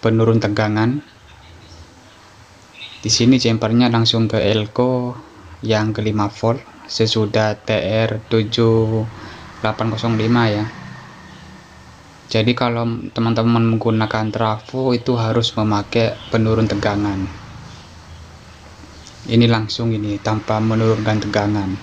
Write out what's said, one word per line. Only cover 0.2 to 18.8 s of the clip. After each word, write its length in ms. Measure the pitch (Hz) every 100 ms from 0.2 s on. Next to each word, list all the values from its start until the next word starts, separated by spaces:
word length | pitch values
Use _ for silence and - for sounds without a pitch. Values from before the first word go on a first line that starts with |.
| 113 113
tegangan. 640 | 104 104 107 107 117 139 - - - - - - - - - - - - - - - - - - - -
Di 80 | 104
sini 320 | - 117 131
jempernya 480 | 120 113 113 117 123
langsung 400 | 117 113 113 110
ke 80 | 110
elko 800 | 101 107 107 - 123 127 123 120 - - - -
yang 320 | 110 107 107 107
ke 80 |
lima 240 | 107 107 101
volt 320 | - 113 117 - - -
sesudah 640 | - 113 113 107 110 107 107
T 160 | - 107
R 400 | 92 110 110 113 -
tujuh 760 | 113 107 113 113 113 110 110 113 - - - - -
delapan 240 | 110 107 113
kosong 320 | 110 117 113
lima 320 | 110 120 113
ya. 120 | 104 107 - - - - - - - - - - - - - - - -
Jadi 240 | 110 110
kalau 320 | 120 123 117 117 117 - -
teman-teman 480 | 113 113 117 117
menggunakan 640 | 113 113 117 110 107 110 110
trafo 640 | 113 113 107 - 131 131
itu 240 | 120 117 120
harus 400 | 113 117 113 -
memakai 640 | 107 104 101 117 113 - -
penurun 400 | 113 110 110 107
tegangan. 560 | 104 107 101 104 98 95 - - - - - - - - - - - - - - -